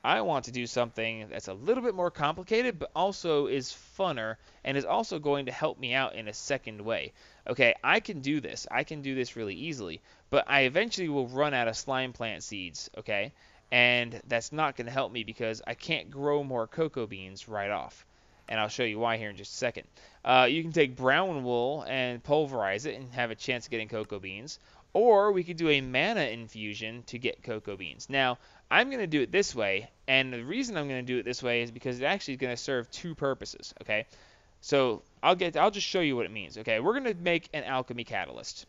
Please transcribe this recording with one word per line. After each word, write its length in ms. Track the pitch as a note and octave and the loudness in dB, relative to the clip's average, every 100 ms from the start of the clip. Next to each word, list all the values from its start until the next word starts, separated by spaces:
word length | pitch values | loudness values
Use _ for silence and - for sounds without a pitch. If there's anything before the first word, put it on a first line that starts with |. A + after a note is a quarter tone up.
I 180 | B2+ G#3+ | 2 2
want 240 | G3 C#3+ | 2 0
to 60 | A#2+ | -2
do 140 | B2 A#2+ | -6 -4
something 600 | B2+ A#2+ - A2+ A2+ G#2+ | -2 -2 -2 -4 -4 -8
that's 180 | - F#2+ | -10 -8
a 40 | |
little 300 | F#2+ D3+ B3+ | -6 0 0
bit 100 | A#3+ | 0
more 140 | F#3 F3 | -2 -4
complicated, 680 | - D3 E3 F3+ A3 B3+ E3+ | 0 -2 -2 -2 0 0 -4
but 120 | - | -6
also 520 | D#3 F#3+ F#3+ E3+ D3+ C#3 | 0 0 0 2 2 2
is 280 | C3+ B2+ - - - | 0 -2 -12 -16 -2
funner, 400 | F#3+ C3 A2 A2+ - - | -2 0 -4 -8 -14 -8
and 140 | C3+ C3+ | -2 -2
is 80 | |
also 340 | B2+ G3 A3+ E3 | 2 0 0 -2
going 280 | D3 C#3+ C3 | 2 0 0
to 40 | |
help 260 | - D#3 - | -2 -2 -2
me 160 | B2+ | -2
out 220 | B2+ C3 | 0 0
in 120 | G#2+ G#2+ | -4 -10
a 40 | |
second 460 | G#2+ - C3+ - G#2+ | -10 -4 -4 -4 -8
way. 300 | G#2+ G#2 C2+ - - - - | -2 -2 -4 -12 -20 -12 -6
Okay, 260 | B2 B2 - | 4 6 6
I 160 | C3 G3+ | 2 2
can 220 | - E3+ | 2 -6
do 180 | C3+ D3+ | -2 -2
this. 260 | F#2+ - - | -2 -10 -4
I 120 | A#2+ | -4
can 160 | D3 D3+ | -4 -8
do 120 | C#3 | -6
this 220 | C3 A#2+ | -4 -4
really 200 | A#2+ G#2+ | -4 -6
easily, 460 | F2+ D3+ C#3 F#2 D#2+ _ - _ | -6 -8 -8 -8 -10 _ -20 _
but 160 | C#3 - | 2 4
I 140 | C#3 | 4
eventually 480 | C3 D#3 A#3 G3+ E3+ | 4 2 0 -2 -2
will 180 | C#3+ A#2+ | -2 -2
run 260 | B2+ D3 | 0 2
out 140 | C3 A#2 | 2 0
of 80 | |
slime 380 | A2 - C3 B2+ | -2 -2 -2 -2
plant 300 | A#2+ A2+ E2 | -4 -6 -6
seeds, 460 | - G2+ F2+ D#2+ - - | -10 -10 -10 -12 -12 -12
okay? 340 | A2 G2+ G#2+ _ - - _ | -4 -2 -4 _ -20 -20 _
And 500 | B2 B2 B2 A#2 A#2+ - | 6 6 6 0 -8 -2
that's 240 | A#2+ - | -2 -2
not 240 | D3+ D3+ C3+ | -2 -2 -2
gonna 140 | A#2 | -4
help 200 | C3 A#2 | -2 -2
me 120 | A#2+ | -4
because 380 | A2 A2 A2+ A2 - | -8 -4 -4 -4 -10
I 60 | |
can't 360 | A#2+ - D#3 F2 | -10 -4 -4 -4
grow 340 | C#3 D3 D3 | -4 0 0
more 220 | C#3 B2+ A2+ | 0 -4 -4
cocoa 380 | - D#3+ C3 G#2+ | -2 -4 -2 -6
beans 420 | G2 F#2+ G2 - | -8 -14 -16 -8
right 200 | G#2+ G2+ | -4 -2
off, 340 | G2 B1+ - - _ _ _ - | -4 -6 -14 -20 _ _ _ -4
and 100 | A2 | -2
I'll 80 | G#2+ | 0
show 160 | - | 0
you 160 | A#2+ G#2+ | -2 0
why 160 | A#2 | 0
here 140 | A2+ G#2+ | 0 -4
in 80 | G2 | -10
just 160 | G2+ | -14
a 40 | - | -4
second. 300 | B2+ - - - - - | -4 -4 -16 -20 -20 -6
Uh, 220 | - B2+ B2+ | 4 6 8
you 120 | D#3 | 4
can 120 | E3 | 0
take 240 | D#3+ C#3+ B2+ | 2 2 4
brown 460 | B2+ D3 F#3+ D3+ | 4 4 2 -2
wool 400 | B2 A#2+ B2 D3+ F#2 | 0 0 0 -2 -2
and 340 | C3 B2 A#2+ | -2 0 -4
pulverize 640 | C3 D3 D3 B2+ G2 G2+ | 2 2 2 0 0 0
it 100 | D3 | -4
and 140 | A#2+ B2+ | -8 -8
have 180 | B2 A#2+ | -4 -2
a 40 | |
chance 300 | A2 - B2 | -2 -4 -4
of 60 | - | -4
getting 160 | A#2 G#2+ | -6 -4
cocoa 320 | A2+ G#2+ G2+ | -6 -6 -8
beans, 400 | F#2+ G2 C#3+ - - - _ | -8 -12 -14 -16 -20 -20 _
or 400 | F#3 A#3+ G#3 G#3 | 4 8 8 6
we 120 | F#3+ | 4
could 100 | E3+ | 0
do 140 | E3 E3 | 0 4
a 100 | C#3 | 8
mana 460 | C3 B2+ F3+ A3+ | 8 8 6 4
infusion 800 | C3+ A#2 A2+ A2 G#2+ G#2 A2+ A#2+ | 0 -2 -10 -8 -6 -4 -6 -8
to 140 | A2+ A#2+ | -10 -2
get 260 | A#2+ - | -2 -2
cocoa 340 | - A2 G#2 G2 | -6 -6 -6 -8
beans. 320 | F2 B1 - | -10 -12 -2
Now, 300 | C3+ B2+ A#2+ - - _ | 2 2 0 -8 -20 _
I'm 180 | E3+ B3+ | 4 4
gonna 180 | C4 F#3 | -2 0
do 140 | D3+ | 0
it 100 | A#2 | 2
this 240 | F#3 G3+ | 2 0
way, 340 | B2+ G2+ G2 A#2 _ - | 0 0 -2 -4 _ 2
and 260 | C3+ C3 | 2 2
the 100 | A#2+ | -4
reason 320 | B2 A3+ B3 | -6 -4 -2
I'm 140 | F#3 C#3+ | -4 -4
gonna 140 | B2+ | -4
do 160 | B2 B2+ | -2 -2
it 60 | |
this 160 | G#2+ B2 | -2 -2
way 200 | B2 A#2+ | 0 0
is 100 | A#2 | 0
because 300 | A#2+ C3 B2 | -4 -6 -2
it 40 | |
actually 280 | C#3 G3 - | -2 -2 -4
is 60 | B2+ | -4
gonna 180 | C3 A#2+ | -4 -4
serve 340 | - C3 A2+ | -2 -4 -4
two 240 | - F3 | -10 -10
purposes, 580 | D#3 C#3+ B2+ G#2 - - - | -4 -4 -4 -8 -14 -16 -14
okay? 240 | - G#2+ A2+ - - _ _ _ | -2 -2 -2 -16 -20 _ _ _
So, 420 | - C#3+ B2+ G#2+ _ _ | 2 4 4 0 _ _
I'll 120 | D3+ | 2
get, 200 | F#3 F3+ | 4 2
I'll 160 | D#3 G3 | 4 4
just 160 | G3+ - | 2 -2
show 140 | F#3+ | 0
you 140 | D#3 | 2
what 100 | B2 | 0
it 60 | F#2 | -2
means, 260 | G#2+ E2 G2+ | -6 -12 -8
okay? 220 | A2 A2+ | 0 2
We're 140 | D3+ | 2
gonna 200 | B3+ B3+ | 0 -2
make 360 | F3+ F3 E3+ - | -2 0 0 -2
an 100 | D3+ | -8
alchemy 400 | A2 C3 B2+ A#2+ | -2 -4 -4 -8
catalyst. 600 | A2+ G#2+ D#2 A#1 - - | -6 -4 -6 -8 -12 -14